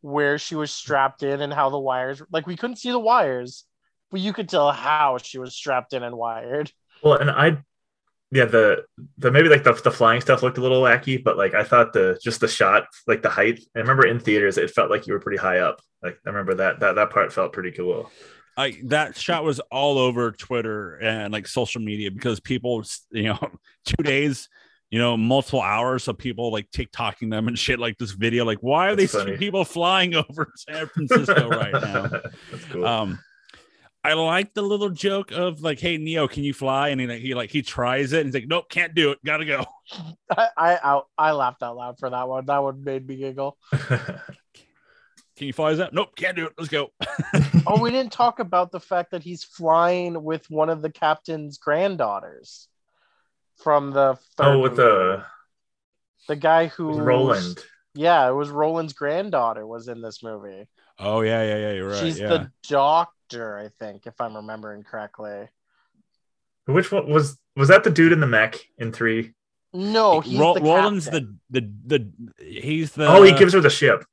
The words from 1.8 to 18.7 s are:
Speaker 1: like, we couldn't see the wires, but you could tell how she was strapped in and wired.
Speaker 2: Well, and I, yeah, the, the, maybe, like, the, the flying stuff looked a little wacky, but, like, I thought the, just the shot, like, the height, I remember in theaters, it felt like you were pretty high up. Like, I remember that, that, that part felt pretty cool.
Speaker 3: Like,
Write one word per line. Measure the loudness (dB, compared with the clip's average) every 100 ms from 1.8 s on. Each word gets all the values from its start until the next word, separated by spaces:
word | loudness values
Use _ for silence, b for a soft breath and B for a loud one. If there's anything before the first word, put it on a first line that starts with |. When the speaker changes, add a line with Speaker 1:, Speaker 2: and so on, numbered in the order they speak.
| -4 -4 -4 -8 -8
Speaker 1:
like, | -8 -6
we | -8
couldn't | -8 -8
see | -6
the | -2
wires, | 2 2 2 -2 -8 -16 _ _ _ _ _
but | -6
you | -6
could | -6 -4
tell | 2 2
how | 2 0 2 2 0
she | -6 -12
was | -12
strapped | -12 -4 -4 -2
in | -8
and | -8 -6
wired. | -6 -6 -6 -6 -6 _ _ _
Speaker 2:
Well, | 4 4
and | 2
I, | 2 2 2 -8 _ _ _ _ _ _
yeah, | 2
the, | 4 6 4 2 -4 -20 -20 _
the, | 2
maybe, | 6 8
like, | 8
the, | 6
the | 4 0
flying | 4 4 4
stuff | 4 2
looked | 2 0
a |
little | 2 4
wacky, | 4 4 2 -2
but, | 0 0
like, | 2
I | 0
thought | 4 4 6
the, | 4 2 0
just | -4 -2
the | -2
shot, | 2 4 4 0 -12 -4
like, | -2
the | 0
height, | 0 0 0 _
I | -8
remember | 0 4 4
in | 2
theaters, | 0 2 2 0
it | -2
felt | 0 0
like | 0 -2
you |
were | -6
pretty | -4 -4
high | 0 0
up. | 0 -4 _ _
Like, | -14 -12
I | -10
remember | -8 -4
that, | -2 -2 0
that, | 0
that | 2 0
part | 2 0
felt | 0 -4
pretty | -4 -10
cool. | -6 -4 -4 -8 b b b b -6
Speaker 3:
Like, | -6